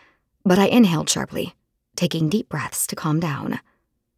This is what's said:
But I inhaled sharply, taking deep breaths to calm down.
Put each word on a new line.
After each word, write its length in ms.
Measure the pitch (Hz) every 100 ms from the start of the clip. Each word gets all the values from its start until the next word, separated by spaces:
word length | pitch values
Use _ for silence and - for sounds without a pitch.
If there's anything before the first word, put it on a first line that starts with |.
| _ _ _ _
But 140 | 196 180
I 80 | 190
inhaled 420 | 240 208 160 156
sharply, 460 | - 135 - - - _ _ _
taking 340 | - 170 165 160
deep 200 | 214 -
breaths 360 | 151 117 - -
to 80 | -
calm 240 | 156 151
down. 400 | 170 135 107 - - _ _ _ _